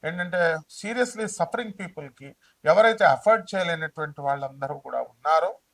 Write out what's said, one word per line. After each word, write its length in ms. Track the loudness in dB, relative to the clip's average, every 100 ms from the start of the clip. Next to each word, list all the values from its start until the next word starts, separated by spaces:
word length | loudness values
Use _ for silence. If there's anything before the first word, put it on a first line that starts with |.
| -8
ఏంటంటే 500 | -6 -4 0 0 0
seriously 680 | -6 -14 -8 -2 -4 -4 -8
suffering 520 | -4 -4 -4 -8 -10
పీపుల్కి, 580 | -12 -12 -14 _ -20 _ _ _ 2
ఎవరైతే 400 | 6 6 6 4
అఫోర్డ్ 500 | 4 4 2 2 -4
చేయలేనటువంటి 680 | -2 -2 -6 -6 -10 -6
వాళ్ళందరూ 560 | -4 -4 -6 -8 -8 -8
కూడా 240 | -8 -6
ఉన్నారో 580 | -8 _ 2 2 2 -4 _